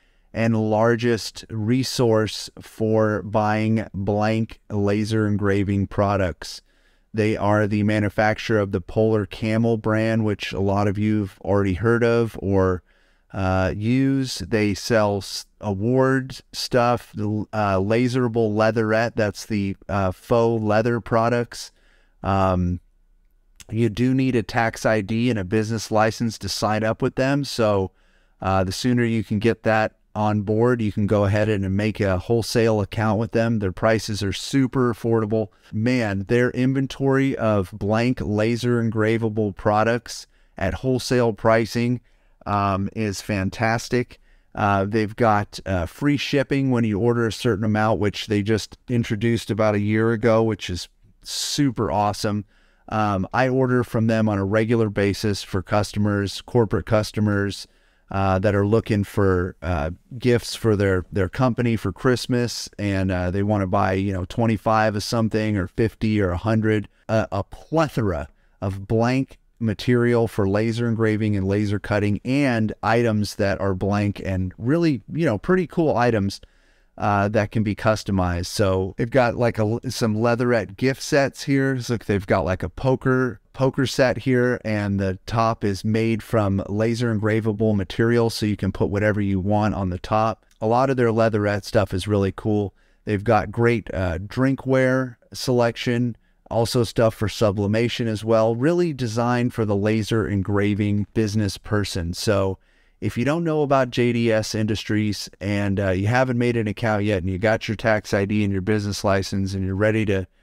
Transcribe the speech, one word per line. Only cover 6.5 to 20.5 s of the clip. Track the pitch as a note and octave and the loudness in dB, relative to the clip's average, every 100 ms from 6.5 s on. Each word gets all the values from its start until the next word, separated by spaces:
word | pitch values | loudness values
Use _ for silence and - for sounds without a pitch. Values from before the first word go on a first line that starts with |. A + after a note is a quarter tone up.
| - - _ _ _ _ | -16 -20 _ _ _ _
They | G#2+ G#2+ A2 | -2 0 0
are | G2+ G#2+ G#2+ | 2 2 2
the | G#2 | 2
manufacturer | G#2 G#2+ G#2 - G#2+ G#2+ - A2 | 2 2 0 0 0 0 0 0
of | G2 | 0
the | G2 | -2
Polar | - - A2 A2 G2 | -4 0 2 2 -2
Camel | - A2 A2 A#2 A2+ | -4 -2 0 2 0
brand, | A2 A2 A2 A2+ G#2+ | 0 0 0 0 0
which | G2+ - | -2 -4
a | - | -2
lot | G2 G2 G#2 | 0 2 0
of | G2 | 0
you've | G#2+ G#2+ G2 - | 0 0 -2 -6
already | - G2+ G2+ F2+ | 0 2 2 2
heard | A2+ A#2 A#2 | 2 2 4
of | A#2 A#2 - | 2 0 -4
or, | F#2+ G2 F#2 F2+ - _ _ _ _ | -2 2 2 0 -6 _ _ _ _
uh, | - F#2+ F#2 F#2 F#2 | -4 0 2 0 -2
use. | G#2+ B2+ C3+ C3+ C3 - | 0 2 2 0 -2 -6
They | F2 A2+ G#2+ G2 | -4 0 0 -2
sell | - A2+ G#2 G2+ | 0 2 2 0
s-, | - - - - | -4 -12 -14 -10
award | G#2+ F#2+ A2 B2+ C3 C3+ C3 B2+ - | -6 -4 0 2 2 2 -2 -10 -16
stuff, | - - B2+ A#2+ A#2+ - - | -12 -2 2 2 0 -4 -6
the, | G#2+ G#2+ G2+ G#2+ | -4 -4 -4 -2
uh, | G#2 F#2+ | 0 0
laserable | G2 A2+ B2 B2+ B2 A2+ A2 G#2 | 2 2 2 0 0 0 0 2
leatherette, | A2 A2+ A2 A2 A#2 A2 | 2 2 0 0 0 -2
that's | G#2+ - - | -2 -4 -4
the, | G#2+ G2 F#2+ - | -2 -2 -6 -6
uh, | G2+ F#2+ | -2 -2
faux | F#2 - A#2+ A#2 | -4 0 2 2